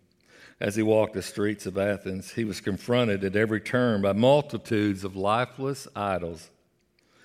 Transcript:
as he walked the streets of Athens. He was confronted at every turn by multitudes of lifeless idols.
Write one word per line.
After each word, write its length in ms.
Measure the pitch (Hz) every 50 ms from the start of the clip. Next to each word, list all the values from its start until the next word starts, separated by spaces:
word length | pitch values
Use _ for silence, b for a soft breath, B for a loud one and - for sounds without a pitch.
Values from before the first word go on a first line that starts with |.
| _ _ _ _ b b b b b b b b
as 160 | - 104 101
he 60 | 110
walked 320 | 107 107 110 110 107 - -
the 80 | 98
streets 440 | 90 - - - 104 104 107 101 -
of 120 | 98 90 95
Athens. 540 | 98 104 101 95 - 98 95 95 - -
He 120 | - 120 113
was 160 | 107 92 -
confronted 640 | - 107 95 90 - - 120 123 123 110 101 98 95
at 100 | 95 92
every 260 | 104 113 110 110 104
turn 420 | - - - 123 123 120 110 101
by 100 | 98 98
multitudes 880 | 98 104 117 131 143 147 143 147 - 110 - - 117 104 104 104 98 95
of 140 | 98 95 92
lifeless 720 | 95 95 101 107 120 123 - - - 135 135 139 139 - - _
idols. 540 | - 104 101 95 87 87 82 85 82 - - _ _ _ _ _ _ _ _ _ b b b b b b